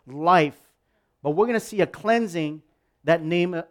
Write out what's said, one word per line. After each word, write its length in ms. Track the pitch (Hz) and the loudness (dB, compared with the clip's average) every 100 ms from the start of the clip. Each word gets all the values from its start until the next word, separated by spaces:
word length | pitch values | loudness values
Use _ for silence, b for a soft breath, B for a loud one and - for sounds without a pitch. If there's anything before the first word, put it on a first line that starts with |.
| - | -18
life, 500 | 139 165 180 147 - _ _ _ _ _ _ | -4 4 4 4 -2 _ _ _ _ _ _
but 100 | 143 | -4
we're 160 | 156 233 | 0 2
gonna 120 | 226 | 0
see 220 | 220 208 | -4 -2
a 60 | 170 | -2
cleansing 760 | - 208 233 226 170 151 156 _ _ _ _ | -2 0 0 0 -4 -6 -8 _ _ _ _
that 180 | 143 165 | -2 0
Naaman, 420 | 156 175 175 170 165 | 0 0 0 -4 -10